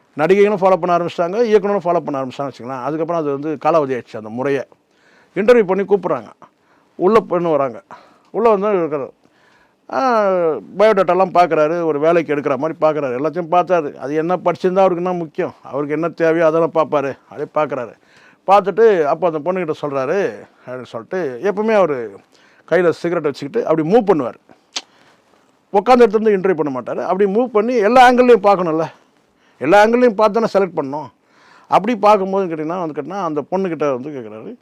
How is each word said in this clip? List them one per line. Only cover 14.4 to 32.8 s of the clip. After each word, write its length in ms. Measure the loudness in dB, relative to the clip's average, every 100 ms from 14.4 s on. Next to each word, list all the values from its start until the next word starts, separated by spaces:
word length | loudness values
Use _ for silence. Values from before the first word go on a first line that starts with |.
| -2 -2 -2 2
அவருக்கு 200 | 2 0
என்ன 80 | -4
முக்கியம், 420 | -6 -8 -8 -8 -8
அவருக்கு 340 | -10 -6 -4 -4
என்ன 120 | -4
தேவையோ 380 | 0 0 2 2
அதெல்லாம் 300 | 2 0 0
பார்ப்பாரு. 320 | 0 -2 -4 -8 _
அப்படியே 200 | -14 -6
பார்க்குறாரு. 380 | -4 -4 -6 -10 -14 _ _ _ _ 2
பார்த்துட்டு 360 | 2 2 2 4 4
அப்போ 280 | 0 0 -2
அந்த 100 | -2
பொண்ணுக்கிட்ட 300 | -4 -4 -4 -6
சொல்றாரு 360 | -6 -4 -2 -2 -2 -6 -18 _ -16
அப்படின்னு 260 | -16 -12
சொல்லிட்டு, 280 | -14 -8 -6 -6 -4
எப்பவுமே 320 | -4 -2 0
அவரு 240 | 2 2 0 -8 -14 _ _ _ _ -2
கையில 220 | 2 2
சிகரெட் 380 | 0 -4 -4 -4
வச்சுக்கிட்டு 360 | -6 -6 -6 -2
அப்படி 180 | -2 2
மூவ் 180 | 2 4
பண்ணுவார். 280 | 0 0 -10 _ _ _ -16 _ _ _ _ _ _ _ _ _
உட்காந்த 280 | 0 4 6
இடத்துல 140 | 6 4
இருந்து 180 | 2 2
இன்டர்வியூ 240 | 0 0
பண்ண 100 | -2 -4
மாட்டாரு, 260 | -6 -6 -4
அப்படி 180 | 0 0
மூவ் 200 | 0 0 0
பண்ணி 180 | 0
எல்லா 360 | 0 4 6 6
ஆங்கிள்லையும் 360 | 6 6 6 6
பார்க்கணும்ல, 380 | 2 0 -2 -4 -10 _ _ _ _ _ -6
எல்லா 260 | 2 4
ஆங்கிள்லையும் 340 | 6 4 2 2
பார்த்து 200 | 0 0
தானே 120 | 0
செலக்ட் 240 | 0 -2 -4
பண்ணணும். 320 | -8 -10 -12 _ _ _ _ _ -2
அப்படி 220 | -2 0 0
பார்க்கும்போது 500 | 2 2 0 -2 -4
கேட்டிங்கன்னா 340 | -6 -6 -6